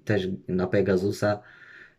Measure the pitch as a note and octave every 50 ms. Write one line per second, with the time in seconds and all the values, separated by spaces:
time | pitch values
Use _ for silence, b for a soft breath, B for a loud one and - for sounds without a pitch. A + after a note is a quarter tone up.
0 | - - G#2 G2 F#2 F#2 F#2+ - - - F2+ F#2 F#2 - G#2+ G2+ F#2 G2 F#2+ F2
1 | G2 G#2 G#2+ - G#2 G#2 G#2 - B B B B B B B B B B B